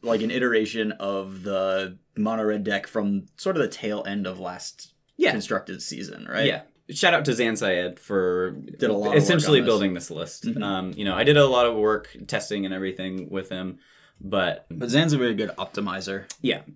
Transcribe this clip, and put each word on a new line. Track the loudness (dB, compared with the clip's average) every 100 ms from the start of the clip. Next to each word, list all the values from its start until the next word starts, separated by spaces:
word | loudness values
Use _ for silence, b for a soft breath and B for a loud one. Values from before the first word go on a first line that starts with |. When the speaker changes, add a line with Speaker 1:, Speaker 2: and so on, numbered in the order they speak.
Speaker 1:
like, | 0 0
an | 2
iteration | 0 2 2 0 -2 -4
of | -4 -4 -4 -6 -8
the | -4 -2 0 0 -2 -10 _ -2
mono | -2 0
red | 0 0 0
deck | -2 -2
from | -2 0 0 -4 -6
sort | -2 0
of |
the | 0
tail | -2 -4 -4 -4
end | -6 -6
of | -6
last | -10 -10 -14 -16 -20 _ _ 0
Speaker 2:
Yeah. | 0
Speaker 1:
constructed | 0 -2 -4 -4 -10
season, | -10 -10 -10 -12 -6
right? | 0 0
Speaker 2:
Yeah, | 0 -8 _ _
shout | 0 2
out | 4 2
to |
Zan | 2 2 2
Syed | 0 0 0 -6
for | -2 0 2 2 -2
Speaker 1:
Did | -4 -14 -2 0
a |
lot | 2 4
of |
work | 4
Speaker 2:
essentially | 6 4 6 6
Speaker 1:
on | 6
this. |
Speaker 2:
building | 4 4
this | 0 -6
list. | -8 -8 -8 -6
Speaker 1:
Mm-hmm. | -4
Speaker 2:
Um, | -2 -4 -4 -4
you | -2
know, | 2
I |
did | 6 8
a | 6
lot | 6 4
of | 4
work | 2 2 -2 -18 -6
testing | -4 -2 -4 -4
and |
everything | -4 -6 -6 -6 -6 -6
with | -8 -6
him, | -6 -8 -10 b b b _
but | -4 0 0 -2 -10
Speaker 1:
But | -8 0
Zan's | 2 4
a | 2
very | 2
good | 0 -4 -6
optimizer. | -8 -6 -4 -6 -6 -8 -10 -6
Speaker 2:
Yeah, | -4 -4 -6